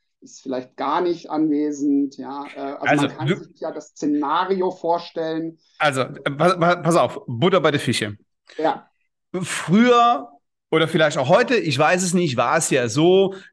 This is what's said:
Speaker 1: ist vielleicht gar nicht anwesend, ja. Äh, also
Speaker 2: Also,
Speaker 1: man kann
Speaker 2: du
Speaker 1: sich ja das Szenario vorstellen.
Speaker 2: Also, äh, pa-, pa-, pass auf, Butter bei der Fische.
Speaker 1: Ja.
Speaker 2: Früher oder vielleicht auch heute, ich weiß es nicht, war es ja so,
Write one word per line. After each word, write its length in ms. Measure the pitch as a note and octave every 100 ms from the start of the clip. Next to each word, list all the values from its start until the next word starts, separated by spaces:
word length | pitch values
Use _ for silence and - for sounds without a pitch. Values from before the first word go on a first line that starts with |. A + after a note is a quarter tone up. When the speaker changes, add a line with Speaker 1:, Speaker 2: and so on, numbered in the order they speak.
| _ _
Speaker 1:
ist 220 | C3+ -
vielleicht 340 | C3+ B2+ B2+ -
gar 260 | C#3 D#3+
nicht 280 | F3+ E3+ -
anwesend, 880 | D#3 D#3 D3 D3+ C#3+ C#3+ C#3 C#3 C3+
ja. 300 | B2+ C#3 C#3+ C#3+
Äh, 40 |
also 260 | C#3 - -
Speaker 2:
Also, 220 | D3 C#3+
Speaker 1:
man 100 | -
kann 100 | D3+
Speaker 2:
du 160 | G3
Speaker 1:
sich 160 | - -
ja 120 | D#3+
das 180 | D#3 -
Szenario 840 | - D3+ D3 C#3+ E3 F#3 G3 F#3
vorstellen. 880 | F#3 E3 E3+ - E3+ D#3+ D#3+ E3 E3 _ -
Speaker 2:
Also, 240 | D3+ C3
äh, 300 | B2+ D3 -
pa-, 260 | C#3 F3 F3+
pa-, 200 | E3+ F3
pass 180 | D#3 E3+
auf, 260 | B2+ - -
Butter 340 | A#2 F3 F#3
bei 80 | D#3+
der 100 | C#3+
Fische. 380 | - A#2 G#2+ G2+ _ _ _ -
Speaker 1:
Ja. 320 | D#3 - - _ _ _ _ F3+
Speaker 2:
Früher 840 | F3+ - - G3 B3 A#3+ A#3 C4+ - _ _ _ -
oder 180 | D#3+ D#3+
vielleicht 320 | E3+ D#3 D3+
auch 100 | C3
heute, 260 | G3 B3 A#3+
ich 220 | D#3+ C3
weiß 240 | D#3 F3+
es 140 | F#3 F3+
nicht, 200 | F3 A#2+
war 220 | A#2+ D#3+
es 140 | -
ja 180 | C#3+ A#2+
so, 460 | A2+ E3+ F#3+ F#3+ F#3+ -